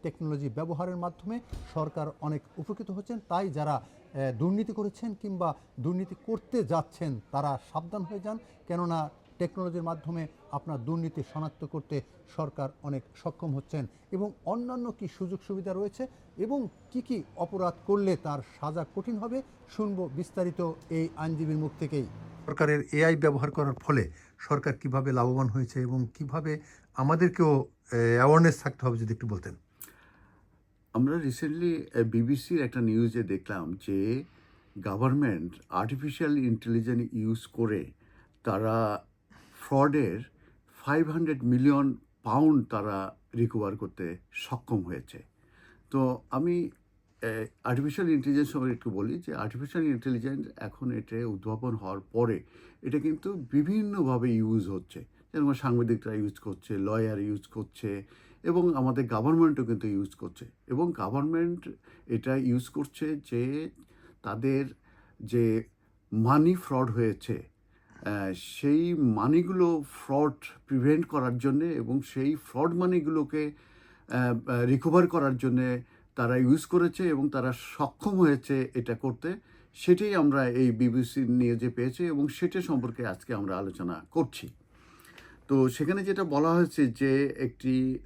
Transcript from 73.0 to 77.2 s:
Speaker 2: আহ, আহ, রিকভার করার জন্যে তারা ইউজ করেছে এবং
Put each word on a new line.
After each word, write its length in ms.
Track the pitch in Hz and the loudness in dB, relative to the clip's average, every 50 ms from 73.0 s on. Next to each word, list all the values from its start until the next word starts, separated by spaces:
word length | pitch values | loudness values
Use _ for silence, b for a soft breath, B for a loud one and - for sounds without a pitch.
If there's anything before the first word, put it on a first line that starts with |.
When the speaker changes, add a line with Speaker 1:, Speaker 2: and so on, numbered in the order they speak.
| 151 151 160 156 147 147 151 156 151 147 147 b b b b b b b b b b b | 0 0 0 0 -2 -2 -2 -4 -4 -4 -6 b b b b b b b b b b b
Speaker 2:
আহ, 420 | 120 123 127 123 120 113 - - | -2 0 2 2 0 0 -2 -2
আহ, 100 | 127 120 | 0 2
রিকভার 460 | 120 123 135 131 - 160 151 180 175 170 | 2 4 4 2 4 4 6 6 6 6
করার 300 | 170 170 143 135 131 123 | 4 2 2 2 0 0
জন্যে 440 | 123 131 120 127 127 127 123 123 123 b b b b b b | 0 2 2 2 2 2 0 -4 -6 b b b b b b
তারা 220 | - 120 117 - 127 | -2 0 2 2 4
ইউজ 280 | 131 123 139 160 - | 6 6 6 4 4
করেছে 380 | - - 180 175 170 170 - 185 | 2 2 4 4 2 2 0 0
এবং 260 | 175 156 135 | 0 0 0